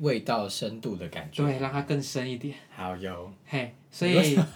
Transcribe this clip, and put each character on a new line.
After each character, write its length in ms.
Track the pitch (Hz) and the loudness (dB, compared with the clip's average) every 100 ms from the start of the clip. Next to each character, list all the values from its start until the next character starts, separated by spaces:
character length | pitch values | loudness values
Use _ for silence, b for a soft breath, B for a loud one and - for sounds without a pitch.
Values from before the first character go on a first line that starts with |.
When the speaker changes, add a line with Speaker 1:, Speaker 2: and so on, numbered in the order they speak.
Speaker 1:
味 180 | 147 113 | 0 0
道 300 | 127 117 98 | 0 -2 -2
深 320 | - 110 113 | -4 -6 -6
度 160 | 117 90 | -6 -6
的 100 | 85 | -8
感 180 | 85 76 | -10 -8
觉。 140 | - | 0
Speaker 2:
对， 160 | 143 131 | 0 0
让 100 | 135 | -2
它 120 | 139 | -2
更 200 | 139 143 | 0 -2
深 260 | 135 135 127 | -2 -4 -4
一 80 | 120 | -6
点。 200 | 143 135 - | -8 -10 -16
Speaker 1:
好， 220 | - 92 90 | -10 -8 -6
有。 340 | 95 87 92 98 - | -8 -8 -12 -16 -6
Speaker 2:
嘿， 260 | 139 120 - _ | -4 -4 -10 _
所 160 | - 175 | -2 6
以 20 | |
Speaker 1:
你 60 | 175 | 6
为 80 | |
什 120 | 156 143 | 8 6
么 100 | 156 | 4